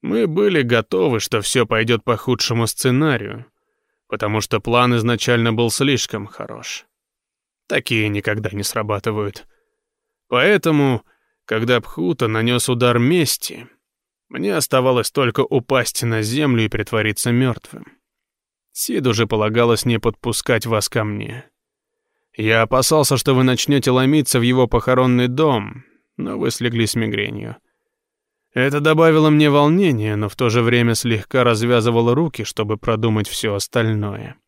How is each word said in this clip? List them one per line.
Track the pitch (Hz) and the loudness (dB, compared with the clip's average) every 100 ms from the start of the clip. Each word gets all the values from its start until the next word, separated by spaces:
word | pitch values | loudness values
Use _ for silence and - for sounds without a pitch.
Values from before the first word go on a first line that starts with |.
Мы | - 214 208 | -4 -2 -2
были | 156 208 170 | 0 0 2
готовы, | 123 117 110 185 175 117 | 2 0 0 0 2 0
что | - 113 | -2 -4
всё | 98 131 | -2 0
пойдёт | 113 113 110 117 | 0 0 0 0
по | - 113 | 0 -4
худшему | - 120 - 117 113 | -2 -2 -2 -2 -2
сценарию, | - 131 127 156 123 104 110 120 _ _ _ _ _ _ | -2 0 2 0 -2 -6 -14 -18 _ _ _ _ _ _
потому | 104 104 110 | -6 -2 -2
что | - 110 | -2 -4
план | 107 120 123 120 | 0 2 2 2
изначально | 113 117 - 120 113 | 0 -2 0 0 2
был | 110 117 | 0 -2
слишком | - 139 131 - 107 101 | 0 0 0 -4 -8 -10
хорош. | - - 113 - - _ _ _ _ _ _ _ _ _ | -14 -16 -14 -12 -14 _ _ _ _ _ _ _ _ _
Такие | - - 113 107 | -6 -2 -2 0
никогда | 104 104 107 107 | -2 -4 -4 -4
не | 101 | -6
срабатывают. | 101 117 104 104 113 107 104 - - _ _ _ _ _ _ _ _ | -6 -6 -4 -4 -4 -4 -6 -8 -20 _ _ _ _ _ _ _ _
Поэтому, | 123 156 208 165 151 139 120 _ _ _ _ | 0 2 2 2 2 2 0 _ _ _ _
когда | - 110 117 123 | -6 -4 0 0
Пхута | - - 175 156 117 | -2 -4 -2 0 -2
нанёс | 110 113 123 - | 0 0 0 0
удар | 120 123 120 | 0 2 2
мести, | 120 175 139 - - - 117 _ _ _ _ _ _ | 2 2 0 -4 -8 -14 -20 _ _ _ _ _ _
мне | - 202 180 | -6 -2 -2
оставалось | 135 135 127 123 107 | 0 0 2 2 0
только | - 123 110 | 0 0 0
упасть | - 135 120 135 117 - | 0 0 0 -2 0 -4
на | 117 113 | -2 -2
землю | 107 131 147 120 | -2 -2 0 2
и | 107 | 0
притвориться | 104 104 113 107 104 123 | -2 -4 -2 -2 -2 -2
мёртвым. | 120 127 113 - - - _ _ _ _ _ _ _ _ | 0 0 -2 -10 -20 -20 _ _ _ _ _ _ _ _
Сиду | - - 226 127 | -10 -4 -2 0
же | 110 110 | 0 0
полагалось | 110 107 110 120 113 | 0 0 2 2 2
не | 127 117 | 0 0
подпускать | 117 - 120 110 - 117 | -2 -4 -6 -6 -2 -2
вас | 117 110 - | 0 -2 -2
ко | 120 | -4
мне. | 104 104 107 117 - _ _ _ _ _ _ _ _ | -4 -6 -10 -12 -16 _ _ _ _ _ _ _ _
Я | - 107 113 | -6 0 2
опасался, | 110 131 127 156 143 131 | 2 2 2 2 2 0
что | - | 2
вы | 131 | 4
начнёте | 127 123 - 143 131 | 4 2 2 0 2
ломиться | 127 131 151 135 127 | 2 4 2 2 0
в | |
его | 120 127 123 | 2 2 2
похоронный | 120 120 127 127 123 123 | 2 2 2 4 2 0
дом, | 127 156 120 104 120 - _ _ - | 2 2 2 -2 -12 -20 _ _ -10
но | - - | -8 -4
вы | 135 | -4
слегли | - 120 117 110 | -2 -2 0 0
с | |
мигренью. | 120 110 107 107 104 110 117 _ _ _ _ _ _ _ _ _ | 0 -2 -4 -6 -8 -12 -14 _ _ _ _ _ _ _ _ _
Это | - 131 147 | -2 0 2
добавило | 151 156 165 156 156 | 2 4 6 6 6
мне | 151 151 | 6 6
волнения, | 143 147 170 196 120 107 104 | 6 4 4 2 2 -2 -2
но | 104 | -4
в | - | -2
то | 123 | 0
же | 113 | 2
время | 117 120 117 | 2 2 2
слегка | 113 120 107 - 131 | 0 0 -2 0 2
развязывало | 120 110 117 120 113 117 117 | 2 2 2 2 4 2 2
руки, | 127 165 - | 2 0 -4
чтобы | 104 - 104 107 | -10 -6 -4 -4
продумать | - 110 113 107 104 | -2 0 0 0 -2
всё | - 113 | -4 -4
остальное. | 101 - 123 113 107 104 101 113 - | -4 -2 -2 -2 -2 -6 -8 -14 -18